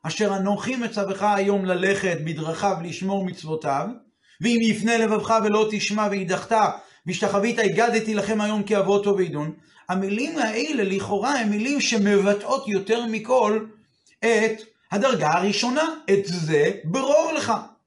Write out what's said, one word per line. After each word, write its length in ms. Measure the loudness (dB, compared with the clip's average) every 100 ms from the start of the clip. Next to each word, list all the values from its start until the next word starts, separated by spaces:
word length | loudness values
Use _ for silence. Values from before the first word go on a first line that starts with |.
אשר 320 | -6 -2 0 0
אנוכי 400 | 0 0 -2 -4
מצווך 480 | -4 -4 -4 -2
היום 420 | 0 2 2 0 0
ללכת 520 | 0 0 0 0 -2 -4
בדרכיו 520 | -6 -6 -2 -2 -2
לשמור 420 | -6 -6 -4 -2 -4
מצוותיו, 640 | -8 -8 -6 -2 -2 -4 -10 _ _ _ _
ואם 180 | 0 2
יפנה 360 | 2 2 2 2
לבבך 420 | 2 0 2 2
ולא 240 | 4 2 2
תשמע 360 | 0 -2 -2 0
והידחת, 680 | -2 -2 -4 0 2 2 0 -14 _ -8
והשתחווית, 520 | -4 0 0 0 2
הגדתי 540 | 2 4 2 2 0
לכם 280 | -2 0 0
היום 220 | 0 -2
כי 140 | 0 0
אבות 260 | 2 2
טוב 120 | 2 0
וידון." 360 | 0 -2 -6 -8 _ _ -6
המילים 480 | -4 -2 -4 -4 -2
האלה 460 | -2 -2 -4 -2
לכאורה 560 | -2 -2 -2 -2 0 0
הן 100 | 0
מילים 320 | 0 0 0
שמבטאות 840 | 0 2 4 4 4 0 0 -4 0
יותר 380 | -4 0 -2 0
מכל 600 | -6 2 2 4 0 -4 -18 _ _ _ _
את 420 | 2 2 2 -2 -12 _ _
הדרגה 400 | 0 2 2 2
הראשונה, 520 | 2 2 0 0 0 -2 -4 0
"את 160 | 2 2
זה 460 | -4 0 2 2 0
ברור 480 | -4 -2 2 2 2 -2
לך." 180 | -2 -2 -4 _